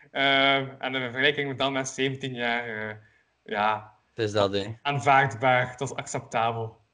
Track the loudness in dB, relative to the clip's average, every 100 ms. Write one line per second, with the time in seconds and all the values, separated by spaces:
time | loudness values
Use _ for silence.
0 | -8 0 2 6 6 4 0 -6 -6 -4
1 | -4 0 0 2 -2 -2 -2 -2 -4 -2
2 | -2 -2 -6 -4 -2 -2 -4 -6 -8 -10
3 | -16 _ _ _ -6 0 0 0 -6 -20
4 | _ -4 -2 2 2 0 -4 -6 -4 0
5 | 4 6 4 2 2 4 2 -4 -8 -6
6 | -8 -8 -4 -2 0 -2 -6 -10 _